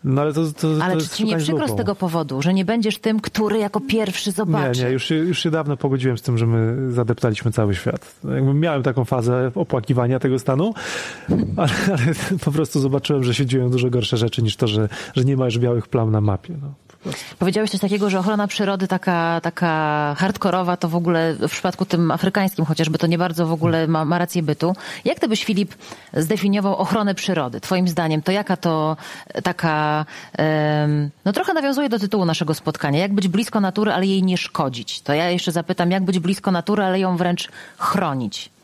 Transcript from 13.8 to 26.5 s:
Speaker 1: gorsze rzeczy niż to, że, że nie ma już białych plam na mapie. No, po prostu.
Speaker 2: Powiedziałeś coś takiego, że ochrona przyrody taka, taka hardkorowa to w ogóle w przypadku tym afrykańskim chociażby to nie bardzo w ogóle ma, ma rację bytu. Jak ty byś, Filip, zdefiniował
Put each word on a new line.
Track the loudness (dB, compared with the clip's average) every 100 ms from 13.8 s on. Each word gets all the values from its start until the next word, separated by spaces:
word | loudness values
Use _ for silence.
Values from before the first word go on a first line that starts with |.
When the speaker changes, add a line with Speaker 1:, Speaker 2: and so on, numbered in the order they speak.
| 2
Speaker 1:
gorsze | 0 0 0
rzeczy | 0 2
niż | 0 2
to, | 0
że, | 2 0 -4 -6 0
że | 2
nie | 2
ma | 2
już | 2
białych | 0 0 0
plam | 0 2
na | 2
mapie. | 2 0 -4 -12
No, | -10 -14 _
po | -14
prostu. | -10 -10 -12 -2
Speaker 2:
Powiedziałeś | 0 2 0
coś | 0
takiego, | 0 0 0
że | 2
ochrona | 0 0 -2
przyrody | -2 -2 0 0
taka, | -2 0 0 2 0
taka | -2 -2 0 2 2 0 0 0
hardkorowa | -2 0 0 0 0 0
to | 0
w | 0
ogóle | 2 2 2
w | 0 -2
przypadku | -2 -4 -2 -2
tym | 2 2
afrykańskim | 2 0 2 0 0 -2
chociażby | 2 0 2
to | 2
nie | 2
bardzo | 0 0 0
w |
ogóle | 2 2 2 2
ma, | 2 2
ma | 0
rację | 0 -2
bytu. | 0 0 0 -2 -8 -6 -4
Jak | 0
ty | 0
byś, | -2 0
Filip, | 0 -2 -6 -20 -20 -6
zdefiniował | -4 0 0 2